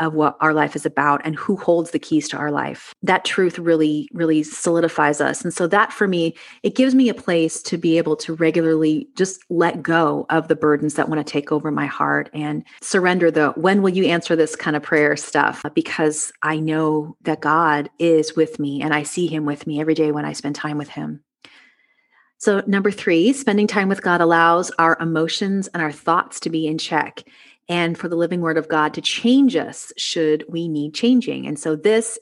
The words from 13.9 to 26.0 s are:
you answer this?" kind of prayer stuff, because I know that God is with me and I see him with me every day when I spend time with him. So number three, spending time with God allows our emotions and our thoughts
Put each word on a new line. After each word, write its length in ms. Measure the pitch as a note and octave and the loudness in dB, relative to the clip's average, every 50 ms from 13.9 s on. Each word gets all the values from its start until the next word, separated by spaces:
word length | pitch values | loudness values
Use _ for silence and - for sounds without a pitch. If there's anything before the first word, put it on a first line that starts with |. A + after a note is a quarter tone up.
you 140 | F3+ F#3+ F#3 | 2 2 2
answer 280 | D#3+ E3+ E3+ - - E3+ | 2 0 0 0 0 2
this?" 220 | D#3+ D#3 D3+ - | 2 2 0 -2
kind 200 | - - E3 D3+ | -6 -4 -4 -4
of 60 | D3+ | -4
prayer 340 | D3+ - E3 D3+ D3+ D3 D3 | -2 0 2 2 2 2 0
stuff, 480 | D3 - - - D3 D3 D#3 D3+ - - D3 - | -2 -4 -2 0 2 2 2 0 -4 -8 -6 -2
because 580 | E3 D#3+ - - - D#3+ D3+ D3+ D3+ - - - - | -2 -4 -2 -2 0 0 0 0 -2 -6 -10 -10 -6
I 160 | - D#3 D#3 D#3 | -6 -4 -2 -2
know 580 | D#3 D#3 D#3 D#3 D#3+ D#3 D3+ D3+ D3+ E3 - _ | -2 -2 -2 0 0 0 0 -2 -4 -6 -10 _
that 180 | - E3 D#3 D3+ | -6 -4 -4 -2
God 480 | - D3 D#3 E3 E3+ D#3 D3 D3 C#3+ D3 _ - | 0 0 2 4 4 2 2 0 -2 -4 _ 0
is 360 | E3 E3+ E3 D#3 D#3 D#3 - | 2 4 4 4 2 0 0
with 240 | E3 D#3+ D#3 - - | 0 0 0 -2 -6
me 240 | D3 C#3+ C#3 C#3+ | -6 -6 -4 -4
and 100 | C#3 D#3 | -2 -2
I 120 | D3+ D3+ D3 | -2 -2 -2
see 220 | - - F3+ F3+ | -4 -4 -2 -2
him 180 | D#3+ D#3+ D#3 D3+ | -2 -2 -2 -4
with 220 | D3 D3 C#3+ - | -4 -4 -6 -6
me 140 | E3 D3+ D3 | -6 -4 -2
every 140 | D#3 D#3+ D#3 | 0 0 2
day 160 | D#3+ D#3 D3+ | 2 2 0
when 140 | D3 D3 D3 | 0 -2 -4
I 80 | D3 | -6
spend 240 | D3 - - D3 D3 | -8 -8 -8 -8 -8
time 220 | - - D3+ D3+ D3 | -6 -6 -6 -6 -8
with 100 | D3 - | -8 -10
him. 340 | - D3+ D3+ D3+ D3+ D3 _ _ _ _ - - - - _ _ _ _ _ _ _ _ _ _ _ _ _ _ _ - | -10 -10 -10 -10 -10 -14 _ _ _ _ -20 -20 -20 -20 _ _ _ _ _ _ _ _ _ _ _ _ _ _ _ -4
So 260 | - A3 G3+ G3 G3 | 0 0 0 2 2
number 240 | G3+ G3 G3 G3 G3+ | 0 0 2 2 0
three, 420 | G3 - - G3+ E3+ E3 F3 A#3 | -2 -2 0 2 2 4 4 2
spending 360 | C#4 - - A3 G3+ G#3 G#3 G#3 | 2 0 0 2 2 2 2 4
time 200 | - G#3+ F#3+ F#3+ | 4 2 2 2
with 140 | G3 - | 0 0
God 180 | - F#3+ F3 F3 | 0 2 2 4
allows 520 | E3+ E3 E3+ E3 E3 E3+ E3+ F3 F3+ F3 | 4 6 6 6 6 6 4 4 2 0
our 240 | - - E3 E3 E3 - | 0 2 4 4 4 2
emotions 680 | E3 E3 D#3+ D3+ D#3+ E3+ - - G#3 G3 G3 G3 F#3+ - | 0 0 0 0 0 0 -2 -2 -2 0 0 -2 -2 -4
and 120 | - E3+ | -4 -4
our 120 | D#3+ D3+ | -4 -4
thoughts 480 | C#3+ - | -6 -4